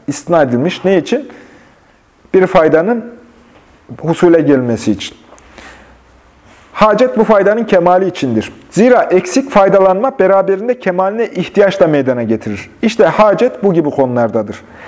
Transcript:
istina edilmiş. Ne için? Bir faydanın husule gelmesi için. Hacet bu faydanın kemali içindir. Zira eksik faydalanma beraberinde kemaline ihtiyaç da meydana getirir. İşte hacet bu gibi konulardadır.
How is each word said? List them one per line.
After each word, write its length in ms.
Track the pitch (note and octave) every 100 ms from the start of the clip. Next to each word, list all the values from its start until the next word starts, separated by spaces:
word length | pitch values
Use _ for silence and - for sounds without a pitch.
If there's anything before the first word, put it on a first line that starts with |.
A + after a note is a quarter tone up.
| -
istina 360 | C#3 - E3+
edilmiş. 420 | C#3 A#2+ C3 -
Ne 120 | F#3 F#3+
için? 320 | - B3+ B3+ - - _ _ _ _ _ _ _ _
Bir 120 | F#3+ F#3
faydanın 580 | F#3 D#3 D#3 F3+ A#3+ - - - _ _ _ _ _ - -
husule 400 | D#3 D#3+ F3 E3+
gelmesi 520 | C#3+ C3+ B2 A2 A2+
için. 240 | G2+ - - _ - - - - - - _ _ _ _ _ _ - _ -
Hacet 380 | G#3+ G#3 B3+ A3
bu 60 |
faydanın 400 | G#3+ G#3 G3 A3
kemali 420 | A3+ F#3+ F3 F3+ F#3+
içindir. 460 | - C3+ A2 - - -
Zira 320 | E3 B3 A#3+
eksik 480 | - F3+ F3+ C4+ C4+
faydalanma 680 | G#3 G3 G3 F#3+ F#3 C4 C4
beraberinde 600 | F#3+ G3 F3+ F#3+ A#3 B3
kemaline 480 | G3 F3+ F#3+ A3 A3+
ihtiyaç 540 | - F3 G3+ G3 -
da 60 | E3+
meydana 360 | D3 C3 B2
getirir. 480 | A2+ A2 A2+ G2+ - -
İşte 220 | A3+ A3
hacet 600 | F3 D#3 G#3+ G3 A#3 -
bu 100 | G3+
gibi 160 | E3+ D3
konulardadır. 720 | C#3 C3 A#2+ A#2 A2 G#2 - - -